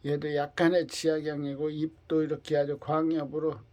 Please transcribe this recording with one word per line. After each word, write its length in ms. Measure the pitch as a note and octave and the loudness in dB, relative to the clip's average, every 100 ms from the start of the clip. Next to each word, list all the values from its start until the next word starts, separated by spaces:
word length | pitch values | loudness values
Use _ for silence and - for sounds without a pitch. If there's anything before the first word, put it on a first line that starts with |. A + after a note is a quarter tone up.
얘도 320 | C#3+ D3 D3+ | -2 -2 0
약간의 520 | D3 C#3+ - E3+ F3+ D#3 | -2 -2 2 4 4 0
지하경이고, 800 | - D#3+ D#3 D3+ D3 C#3+ C#3 D3+ | -2 0 0 -2 -4 -4 -2 -4
입도 540 | D3+ D#3 - - D#3+ | -2 -4 -6 0 0
이렇게 340 | D3+ D3 - D3 | 2 -4 0 0
아주 220 | C#3+ C#3 | 2 -2
광엽으로 800 | - D#3 D#3+ E3 C3+ D3+ D#3 A#2 - | 0 0 2 0 -2 -2 -2 -4 -12